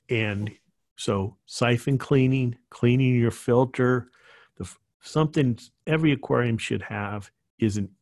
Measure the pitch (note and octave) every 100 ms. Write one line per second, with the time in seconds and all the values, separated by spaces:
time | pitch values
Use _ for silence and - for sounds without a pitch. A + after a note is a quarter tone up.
0 | - A#2 G#2+ G2+ G#2 G#2 _ _ _ -
1 | - G2+ G2 - - - A#2+ A#2+ - C3+
2 | - C#3+ C3 C3+ B2 A#2+ _ - B2 B2
3 | C3 B2 A#2 - - A#2+ B2+ B2 B2 B2
4 | A#2+ _ - - _ - F#2+ - _ _
5 | - D3+ D#3 D#3 C3 A#2 - _ - D#3
6 | D#3+ C3+ - B2+ A#2+ A2+ - A2+ - G#2+
7 | G2+ G#2 F#2+ _ _ - A2 G#2 G2 _